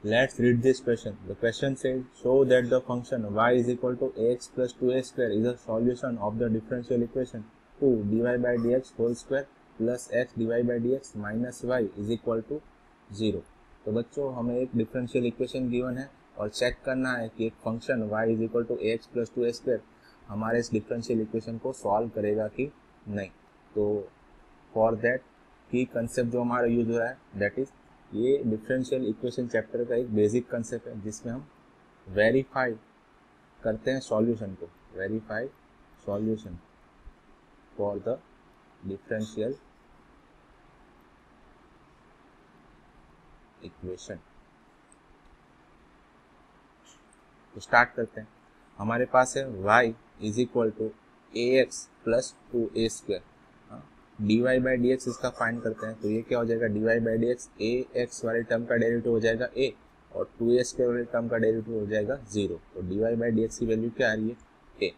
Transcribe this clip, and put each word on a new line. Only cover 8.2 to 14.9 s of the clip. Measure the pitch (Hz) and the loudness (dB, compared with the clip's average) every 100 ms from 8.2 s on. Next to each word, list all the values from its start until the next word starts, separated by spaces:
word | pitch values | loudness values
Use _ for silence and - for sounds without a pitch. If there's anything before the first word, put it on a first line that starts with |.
y | 120 123 | 2 2
by | 123 120 | 2 2
d | 117 127 | 2 0
x | 131 - | -2 -2
whole | 117 117 | -2 -2
square | - 139 139 _ - - | -4 -4 -4 _ -20 -4
plus | 113 123 - 123 | -4 -2 -2 -2
x | 127 | -2
d | 117 113 | -2 0
y | 117 | 2
by | 120 120 | 2 0
d | 117 135 | 0 -2
x | - 107 | -4 -10
minus | 104 110 123 - 123 | -6 -4 -4 -6 -2
y | 127 104 101 | 0 0 -4
is | 104 113 | -4 -2
equal | - 113 110 | 0 -2 -4
to | 147 - _ _ _ - | -10 -10 _ _ _ -18
zero।" | 101 110 95 - - - - | -2 0 0 -6 -20 -20 -10
तो | - | -4
बच्चों, | 110 117 - 139 | -2 -4 -4 -4
हमें | 127 120 123 | -2 -2 0
एक | 131 117 | 0 -2
डिफरेंशियल | 110 | -2